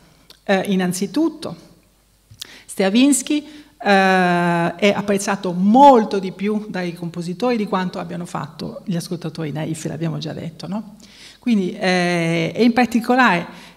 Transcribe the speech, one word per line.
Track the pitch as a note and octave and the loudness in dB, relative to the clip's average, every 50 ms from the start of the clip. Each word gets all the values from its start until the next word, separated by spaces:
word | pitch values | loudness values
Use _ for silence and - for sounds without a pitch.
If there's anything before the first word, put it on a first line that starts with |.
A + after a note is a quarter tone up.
| _ _ _ _ _ _ - _ _ | _ _ _ _ _ _ -20 _ _
eh, | - G3 F#3+ F#3 F#3+ | 0 0 0 0 0
innanzitutto, | G3 F#3+ F#3 F3+ F#3 - G#3 G3+ F#3+ D4 D#4+ E4 D#4+ - - - E3+ - - - - _ _ _ _ _ _ _ _ _ _ _ - _ - - - - - | 0 0 0 -2 -2 -4 -4 -4 -2 0 0 0 -2 -6 -10 -12 -12 -12 -16 -20 -20 _ _ _ _ _ _ _ _ _ _ _ -20 _ -20 -20 -20 -20 -20
Stravinsky, | - - - G3 F#3+ G3 A#3 C4 C#4+ C#4 - - - D4+ D4 D4 - - - - _ _ _ | -16 -6 -2 -2 2 4 4 4 4 4 2 0 -2 -4 -4 -4 -8 -16 -20 -20 _ _ _
eh, | - G3+ G3+ F#3+ F#3+ F#3+ F#3+ F#3 F3+ F3+ F3 F3 F3 F3 E3+ E3+ E3+ E3+ - | 0 2 4 4 4 4 4 4 4 2 2 2 2 2 0 0 0 -2 -2
è | - G#3 G3+ G3+ | 0 0 0 2
apprezzato | F#3+ G3+ - G3+ G3 G3 - F#3+ - - F#3 | 0 -2 -2 -2 -2 -2 -4 -4 -4 -4 -6
molto | E3+ F3+ F#3 G3+ A3 C4 C#4+ C#4+ C4 A#3 A3 - G#3 G3 | -4 0 2 4 6 10 10 10 10 8 4 2 -2 -4
di | F#3 F#3 | -6 -6
più | - - G3 G#3 G#3+ G#3+ G#3 - | -8 -6 -4 -4 -2 -4 -6 -6
dai | - F#3 F3+ F3 E3+ | -6 -6 -6 -6 -8
compositori | - F3 E3+ E3 F3 E3+ F3 F3+ F3+ A#3+ B3+ B3 A3+ | -8 -10 -10 -8 -8 -8 -8 -6 -4 -2 0 0 0
di | G#3 | -2
quanto | G3 G3+ F#3 F#3 F3+ - F3+ | -2 -2 -2 -2 -4 -6 -8
abbiano | F3 E3+ F3 E3+ F3 | -10 -10 -10 -10 -10
fatto | - - D#3+ - - - - - - - - - | -8 -8 -8 -8 -10 -10 -12 -12 -12 -12 -12 -8
gli | - F3 | -4 -4
ascoltatori | E3+ E3 - F3+ E3 - D#3+ D3+ - D#3+ D3+ | -4 -4 -6 -8 -8 -8 -10 -8 -8 -8 -6
naif, | D3 D3+ D#3 D#3+ D#3+ D#3 - | -6 -6 -6 -6 -6 -6 -6
l'abbiamo | D#3+ D#3 D#3+ E3 E3 D3+ D3+ | -8 -6 -4 -4 -4 -4 -6
già | D3+ D#3 | -8 -8
detto, | D3 - - E3 - - - | -8 -8 -10 -12 -12 -12 -10
no? | E3 F#3+ A3 G#3+ - - - - - - - - - - - | -8 -8 -8 -8 -10 -16 -20 -20 -20 -20 -20 -20 -20 -20 -8
Quindi, | _ B3+ A#3 G3+ F#3 F3+ - | _ 0 0 0 0 -2 -4
eh, | - - F#3+ F3+ F3+ F3 F3 F3 E3+ E3 E3 E3 E3+ E3 D#3+ - | -4 -2 0 0 0 0 0 0 0 0 0 0 0 -2 -4 0
e | - A3 | 2 2
in | B3 | 4
particolare, | A#3 B3+ B3 A#3 - A#3 A3 - B3 C4 B3+ A3+ F3+ E3+ F3+ - - - - - - | 4 4 2 2 2 -2 0 2 2 4 4 4 2 2 -2 -6 -12 -18 -20 -20 -20